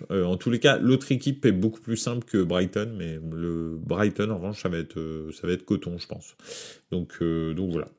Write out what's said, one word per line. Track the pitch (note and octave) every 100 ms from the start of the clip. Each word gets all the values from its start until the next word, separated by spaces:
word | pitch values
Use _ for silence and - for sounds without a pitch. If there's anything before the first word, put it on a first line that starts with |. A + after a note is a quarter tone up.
| -
Euh, | F#2+ F2
en | F#2+
tous | A#2
les | A#2
cas, | C#3+ -
l'autre | A#2 C3 -
équipe | C3 C#3+ C3+ A#2+
est |
beaucoup | F#2 A2 -
plus | A2+ A2+
simple | B2 A#2+ -
que | G2+
Brighton, | E2+ F2+ F#2+ G#2 A2+ G#2
mais | E2 D#2+ D#2+
le | E2 E2+ E2 E2 D#2+
Brighton | - F2+ G#2 - G#2
en | F#2+
revanche, | F#2+ G#2
ça | F#2
va | E2+
être, | D#2+ E2
euh, | D#2+ D#2+ D#2
ça | - F2
va |
être | F2+ -
coton, | G2 F2 F2
je | -
pense. | F2 - _ - - - - -
Donc, | F2+ E2+ -
euh, | E2+ E2 D#2+
donc | D#2+ F#2+
voilà, | E2 -